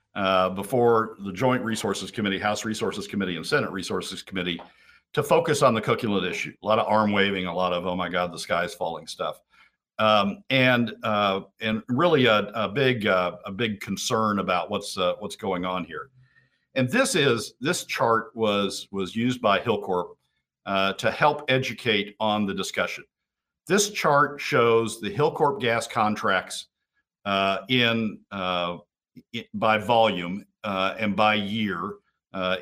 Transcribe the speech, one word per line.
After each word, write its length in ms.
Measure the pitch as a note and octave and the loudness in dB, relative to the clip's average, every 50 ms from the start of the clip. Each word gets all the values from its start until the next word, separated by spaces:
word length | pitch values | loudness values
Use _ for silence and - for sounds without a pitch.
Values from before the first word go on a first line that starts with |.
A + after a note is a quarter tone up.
| _ _ - | _ _ -6
uh, 340 | G#2 G2 F#2+ F#2+ F#2 F#2 F#2 | -2 2 4 4 4 4 2
before 680 | F#2+ G2 F#2+ - C3 B2 A#2+ A#2 A#2 A2 A2+ A2 - - G2 | 0 -2 -6 -2 0 2 4 6 6 4 2 0 -6 -12 -10
the 80 | G2+ | -10
Joint 320 | F2+ F2+ C3 B2+ B2 B2 G2 | -4 0 2 2 2 2 0
Resources 460 | A2+ A2+ G#2+ - G#2 G2 - G2 F#2+ | -2 -4 -4 -2 -2 -4 -4 -6 -10
Committee, 300 | - - G#2 G2+ F#2+ F2+ | -6 -4 -2 -2 0 0
House 260 | G2+ G#2 G#2+ - - | 0 -2 -2 -2 -4
Resources 420 | A2 G#2+ - A#2 G2 - G#2+ F#2 - | -6 -4 -4 -4 -4 -4 -6 -8 -6
Committee, 280 | - G2+ G2 F#2 F2 | -4 -4 -2 -2 -4
and 100 | D#2+ D#2+ | -6 -4
Senate 260 | - D3 C#3+ A#2 D#2+ | -2 0 0 0 -2
Resources 520 | E2+ F#2+ F2 - G#2 F#2 F2 - F#2+ F2 - | -4 -6 -6 -4 -4 -6 -6 -6 -10 -12 -12
Committee 360 | - F#2+ F#2+ F2+ F2+ F2 E2 - - _ _ _ _ - _ _ _ - | -10 -6 -6 -4 -4 -4 -6 -8 -14 _ _ _ _ -20 _ _ _ -4
to 100 | - - | -2 0
focus 380 | - E3 E3 E3 E3 C#3+ - | 2 4 2 4 2 2 4
on 120 | D3 B2+ A2+ | 4 4 4
the 80 | A2+ | 4
Cook 220 | - - A#2+ - - | 0 0 -2 0 0
Inlet 200 | G#2+ G2+ F#2+ F2+ | 0 0 0 0
issue. 300 | F2+ E2 - - D#2 - _ | -2 -4 -6 -8 -8 -10 _
A 40 | F2 | -2
lot 140 | G2+ G#2+ A2+ | 0 2 2
of 80 | G2+ F2+ | 2 2
arm 240 | G#2 G#2+ A2 G#2 | 4 4 4 4
waving, 340 | G2+ G2+ G2 G2+ G2 F#2+ F2+ | 4 2 2 2 0 -2 -4
a 80 | F2+ E2+ | -4 -2
lot 200 | F2+ F#2 F2+ F2+ | 0 0 0 0
of, 120 | F2 F2 | -2 -2
"Oh 100 | F#2 F2+ | -2 -2
my 140 | F#2 F2+ F2 | -2 -4 -2
God, 220 | F2 F2+ F2+ F2 | -2 -2 -2 -2
the 80 | E2 D#2 | -4 -8
sky's 340 | - - F#2+ E2+ F2 F2 - | -6 -2 -2 -2 -2 -2 -4
falling" 340 | - - E2 E2 D#2 D#2+ - | -6 -8 -6 -8 -8 -10 -12
stuff. 340 | - - F2 D#2 - - _ _ _ _ _ _ _ _ _ _ _ - | -10 -8 -6 -6 -8 -10 _ _ _ _ _ _ _ _ _ _ _ 0
Um, 440 | A2 A2 G#2+ G#2 G2+ G2+ G2 - - - | 2 4 4 4 4 2 -2 -6 -6 -2
and, 440 | C3 C3 B2+ B2+ B2+ A#2+ A#2 G#2+ - - - | 2 4 4 4 4 4 2 -2 -4 -6 -4
uh, 380 | A#2 G#2+ G#2 G#2 G2 F#2+ F#2+ - - _ - | -2 0 2 2 2 0 -2 -4 -10 _ -8
and 220 | A2+ A2 G#2+ A2 - - | -4 -4 -4 -4 -4 -4
really 380 | B2 C3 E3+ F3+ D#3+ C#3 B2+ | -2 2 2 4 4 4 6
a, 240 | A#2 G#2+ G#2 G2+ G2+ - | 6 4 4 2 0 -4
a 160 | A#2 G#2 F#2+ | -4 -4 -2
big, 380 | G2+ C#3+ C3+ B2+ B2+ G#2+ G2+ G#2 | 0 0 2 2 2 2 2 2
uh, 300 | F#2+ F#2 F2+ F2+ F2 - - | 4 4 2 0 -2 -6 -12
a 60 | G2+ | -10
big 280 | G2 F#2+ A#2+ A2 G#2 G2 | -6 -4 -4 -4 -4 -6
concern 580 | - - G2 F#2 - - A#2+ A2 A2 G#2+ G2+ G2 | -6 -8 -6 -6 -4 -2 0 0 0 2 0 0
about 300 | F2+ F2+ F#2 F2 E2 - | 0 0 0 0 0 -2
what's, 280 | - F2 - - - G2 | -4 -6 -6 -6 -4 -2
uh, 160 | F#2 F2+ F2 - | 0 0 0 -2
what's 160 | G#2 F#2 - | -6 -12 -10
going 300 | - - G2 F#2 F2+ F2+ | -8 -6 -4 -4 -2 -2
on 200 | F#2 F#2 F2+ E2+ | -4 -4 -6 -6
here. 240 | E2 D#2 D2 C#2 - _ _ _ _ _ _ _ _ _ _ _ _ - | -8 -12 -14 -14 -16 _ _ _ _ _ _ _ _ _ _ _ _ -2
And 120 | C3 C3 B2+ | -2 0 0
this 280 | - - C4+ - - | 2 2 2 2 2
is, 400 | E3+ C#3 C3+ A#2+ A2 - - - - | 2 4 4 4 2 -2 -6 -10 -6
this 260 | A#2+ D#3 F3 - - | -4 -2 -2 -2 -4
chart 500 | - - - C3 A#2 A2+ A2 - - - | -6 -4 0 2 4 2 2 0 -2 -6
was, 520 | A#2 A2 G#2+ G2+ G2+ G2 F#2 F2 - - - | -2 0 0 2 2 0 -2 -4 -6 -10 -8
was 240 | G2 G2 F#2+ E2+ F2+ | -6 -6 -6 -4 -4
used 260 | A2+ A#2 B2+ B2 A#2+ | -2 -2 -2 0 0
by 180 | A2+ G#2 G2 F#2 | 2 2 2 4
Hilcorp, 500 | - A#2 G#2 - - - F#2 F2 F2 - - _ _ _ _ _ _ _ _ _ - F#2+ | 4 2 0 0 0 0 -2 -2 -2 -4 -8 _ _ _ _ _ _ _ _ _ -8 -4
uh, 260 | G2 F#2+ F#2+ G2 G2 | -2 0 0 0 0
to 160 | - - A2 | 0 -2 -2
help 360 | - - D#3+ D3+ D3 D3 - - | 0 2 2 2 2 2 0 0
educate 680 | C3 C3 C3 B2+ A2+ - - - - G2+ G2 G2+ - - | 0 0 0 -2 -6 -6 -2 0 2 2 0 -2 -4 -4
on 260 | A2 G#2+ G#2+ G#2+ G#2 | -2 0 0 0 0
the 80 | G2 F#2+ | -2 -2
discussion. 500 | F#2+ F#2 - - - F2+ - - - - _ _ _ _ _ _ _ _ _ _ _ _ | -4 -4 -6 -2 -2 -2 -2 -4 -10 -14 _ _ _ _ _ _ _ _ _ _ _ _
This 240 | - F3+ G#3 G3+ G#3 | 0 2 2 2 2
chart 500 | - - - E3 C#3+ C#3+ C#3+ C#3 C#3 C#3+ | -2 -2 2 4 4 4 4 2 0 -6
shows 640 | - - C#3+ B2+ A#2 A#2 A2+ A2+ A2+ A2 - - | -6 0 2 4 4 6 6 4 2 0 -4 -6
the 80 | G#2+ G2+ | -8 -6
Hilcorp 500 | G2 A#2 D3 D#3+ D#3+ - D#3 C#3+ C3+ G#2+ | -2 0 0 0 2 2 0 0 0 0
gas 280 | A#2+ A#2 A2+ A2+ A2+ - | 0 0 0 0 -2 -2
contracts, 800 | - A#2+ G#2+ G#2+ G#2+ - - G#2 F#2+ F2+ - - - - - _ _ _ _ _ _ _ _ _ _ _ - | -2 0 0 0 0 -2 -2 0 0 0 -2 -4 -10 -12 -14 _ _ _ _ _ _ _ _ _ _ _ -6
uh, 340 | G2+ G2 G2 G2 G2 G2 F#2 - - | -2 0 2 2 2 0 -2 -2 0
in, 520 | B2+ B2+ A#2+ A#2 A#2 A2+ A2+ G#2+ D#2 - _ - | 2 2 4 4 2 2 0 -2 -4 -8 _ -12
uh, 460 | G2+ G2 F#2 F#2 F2+ F2 F2 F2 F2 E2+ - _ _ _ _ _ _ - - _ - | -10 -6 -4 -2 -2 -2 -2 -2 -4 -8 -12 _ _ _ _ _ _ -20 -20 _ -12
i-, 120 | A#2 A2 _ - | -12 -12 _ -8
by 240 | G#2 A#2 A2 G#2+ G#2+ | -2 2 2 2 2
volume, 640 | G2+ G#2 A#2+ A#2 A2+ A2 F#2 F2 F2 F2 F#2 G#2 - _ _ _ - | 2 2 4 4 4 4 2 0 -4 -4 -6 -8 -10 _ _ _ -8
uh, 300 | G#2+ G2 F#2+ F#2+ F#2+ - - | -4 -2 0 -2 -2 -2 -2
and 160 | A2 G#2 F#2+ | -4 -2 0
by 180 | G2+ G#2+ G#2+ G#2+ | 2 4 4 4
year, 600 | G#2+ G2+ G2 G#2+ A2+ G#2+ G2+ F#2 E2+ F2+ G#2 - - _ _ _ _ _ _ - | 2 0 -4 -4 -2 -2 -2 -2 -4 -6 -6 -8 -12 _ _ _ _ _ _ -8
uh, 240 | F#2+ F#2 F#2 F#2 F#2 | -4 -2 -2 -2 -2